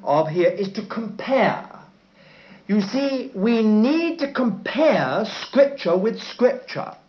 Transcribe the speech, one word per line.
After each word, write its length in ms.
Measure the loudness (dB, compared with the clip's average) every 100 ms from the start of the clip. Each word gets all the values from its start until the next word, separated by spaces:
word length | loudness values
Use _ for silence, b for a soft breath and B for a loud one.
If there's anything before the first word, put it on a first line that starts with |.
of 240 | 0 2 2
here 220 | 2 2
is 240 | 2 -4
to 120 | -6 -8
compare. 800 | -8 -8 -8 0 2 2 0 -10 -18 -20 _ _ B B B B B -2
You 140 | 0
see, 500 | 0 -2 -2 -2 -6
we 300 | -2 0 2
need 560 | 4 4 4 2 0 -2
to 120 | -4
compare 920 | -2 -2 -2 -4 2 4 4 0 -2 -4
Scripture 720 | -8 -2 2 2 2 0 2
with 240 | 0 -4
Scripture 720 | -8 0 0 0 -8 -10 -10 -12